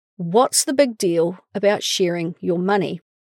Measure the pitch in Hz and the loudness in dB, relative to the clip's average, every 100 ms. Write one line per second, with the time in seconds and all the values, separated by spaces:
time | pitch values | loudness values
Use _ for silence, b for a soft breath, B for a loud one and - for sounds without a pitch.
0 | _ - 175 202 262 - - 277 285 220 | _ -10 -2 2 2 0 0 2 2 2
1 | 190 170 170 180 _ 202 196 208 - - | 0 2 0 -2 _ 0 2 2 -2 -2
2 | 180 175 165 175 180 170 180 202 175 170 | 0 0 -6 -6 -4 -2 0 0 0 -6
3 | - _ _ | -14 _ _